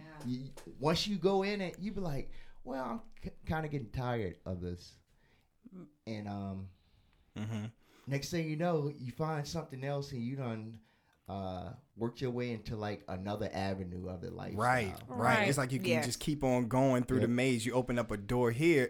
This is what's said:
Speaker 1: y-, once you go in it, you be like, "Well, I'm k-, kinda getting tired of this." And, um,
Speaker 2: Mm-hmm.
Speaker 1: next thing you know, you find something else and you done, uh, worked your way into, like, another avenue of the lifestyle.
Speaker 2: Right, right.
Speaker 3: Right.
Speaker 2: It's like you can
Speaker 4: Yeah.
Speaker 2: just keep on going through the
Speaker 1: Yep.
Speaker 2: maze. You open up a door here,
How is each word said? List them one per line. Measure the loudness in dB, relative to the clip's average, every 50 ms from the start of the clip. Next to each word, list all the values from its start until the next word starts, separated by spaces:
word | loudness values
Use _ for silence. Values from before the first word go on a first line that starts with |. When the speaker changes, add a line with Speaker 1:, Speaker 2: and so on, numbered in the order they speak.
| -16 -16 -14 -8 -6
Speaker 1:
y-, | -4 -4 -4 -6 -8 -12 -14 -16 -16 -6 0
once | 2 4 4 4 2
you | 0 2
go | 4 4 4 6 4 4
in | 2 0 -2
it, | -2 -4 -4 -6
you | -6 -4
be | -2 -2
like, | -2 0 -2 -2 -2 -4 -6 -8 -10 -12 -14 -12 -8
"Well, | -6 -4 -4 -4
I'm | -4 -4 -6 -8 -12 -12 -10
k-, | -10 -10 -10 -6 -4
kinda | -2 -2 0 0 -2
getting | -4 -4 -6 -4
tired | -4 -2 0 0 0 0 0 -2 -4 -6 -6
of | -6 -6 -4
this." | -4 -4 -6 -6 -10 -16 -20 -20 _ _ _ _ _ _ _ _ _ _ _ _ -20 -20 -18 -18 -18 -18 _ _ -12
And, | -10 -8 -8 -6 -6
um, | -6 -4 -4 -6 -6 -6 -8 -12 -14 _ _ _ _ _ _ _ _ _ _ _ -10
Speaker 2:
Mm-hmm. | -6 -6 -4 -4 -4 -4 -6 -10 _ _ _ _ -14 -6 -4
Speaker 1:
next | -4 -4 -2 -2
thing | -2 -2 -2 -2
you | -2
know, | 0 2 2 2 2 0 -2 -4 -6
you | -8 -8
find | -4 -4 -2 -2 -2 -2 -4
something | -4 -4 -6 -6 -6 -8 -6 -4
else | -2 -2 -2 -4 -4
and | -4 -4
you | -4 -4 -4
done, | -4 -4 -4 -4 -6 -8 -10 -12 -16 -18 _ _ _ _ _ _ _ _ -8
uh, | -6 -6 -4 -4 -4 -6 -8 -10 -12 -14 -18 _ _
worked | -4 -4 -4 -2 -2
your | -4 -2
way | -2 -2 -2 -4
into, | -4 -6 -6 -6 -6
like, | -4 -4 -4 -4 -6 -6
another | -8 -6 -4 -4 -4 -2 -2 -2 -2
avenue | -2 -2 -2 -2 -2 -2 -4 -6 -6 -6 -6 -6
of | -6 -6
the | -8 -8
lifestyle. | -8 -8 -8 -4 0 2
Speaker 2:
Right, | 4 4 4 4 2 0 -4 -8 -10 -8
right. | -2 2 4 6 6 6
Speaker 3:
Right. | 6 4
Speaker 2:
It's | 4 2
like | 2 0
you | 0 0
can | 2 4
Speaker 4:
Yeah. | 2 2
Speaker 2:
just | 2 0 -2 -2
keep | 0 0 0 2
on | 4 4 6 4 4 4
going | 4 6 6 6 6 4 4
through | 4 4 4
the | 4 4
Speaker 1:
Yep. | 4
Speaker 2:
maze. | 4 4 4 4 4 2
You | 2 2
open | 2 2 2 2 0
up | 0 0
a | -2
door | -4 0 2 4 4 4 4
here, | 4 6 6 6 8 6 6